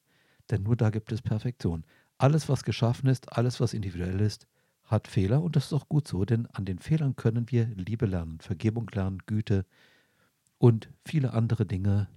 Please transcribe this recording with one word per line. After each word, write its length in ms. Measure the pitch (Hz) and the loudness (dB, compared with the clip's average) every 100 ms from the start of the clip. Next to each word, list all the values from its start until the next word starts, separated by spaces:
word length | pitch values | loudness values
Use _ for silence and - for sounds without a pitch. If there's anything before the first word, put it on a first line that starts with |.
| _ _ _ _ - | _ _ _ _ -4
Denn 120 | 104 | -4
nur 140 | 101 120 | 0 2
da 140 | 107 | 2
gibt 200 | 107 - | 0 -4
es 100 | 110 | -6
Perfektion. 640 | - 107 123 - 95 82 - _ _ - | -4 -4 -4 -4 -4 -4 -8 _ _ 2
Alles, 300 | 131 156 - | 4 4 0
was 160 | 131 | -2
geschaffen 440 | - 113 113 123 135 | -2 0 0 2 2
ist, 240 | 127 - | 0 -2
alles, 280 | - 120 120 | -2 -2 0
was 120 | 120 | -2
individuell 480 | 113 98 87 90 95 | -2 -6 -4 -4 0
ist, 260 | 107 - _ _ _ _ | 0 0 _ _ _ _
hat 240 | - 110 - | -2 -2 0
Fehler 340 | - 95 131 | 0 2 2
und 140 | 170 151 | 2 0
das 100 | - | 0
ist 60 | |
auch 160 | 139 - | -2 0
gut 180 | 151 - | -2 0
so, 180 | 87 | -2
denn 220 | 98 117 117 | 0 0 -2
an 180 | - 98 | -6 -6
den 120 | 90 | -6
Fehlern 380 | - 156 139 123 | -2 0 0 0
können 340 | 117 117 117 | 0 0 0
wir 160 | 120 113 | 0 0
Liebe 400 | 101 90 90 107 | -2 -6 -2 -2
lernen, 340 | 92 80 80 | -2 -4 -10
Vergebung 480 | - 90 110 113 101 | -8 -2 -2 -2 -6
lernen, 260 | - 95 95 - | -4 -4 -4 -4
Güte 380 | 107 - 98 95 _ _ _ _ _ _ _ _ - | -4 0 0 -2 _ _ _ _ _ _ _ _ 4
und 320 | 123 113 - - - | 6 6 0 -20 -4
viele 260 | 160 127 | -2 0
andere 320 | 117 117 117 | 0 0 0
Dinge, 440 | 113 92 101 101 98 | 0 0 2 2 0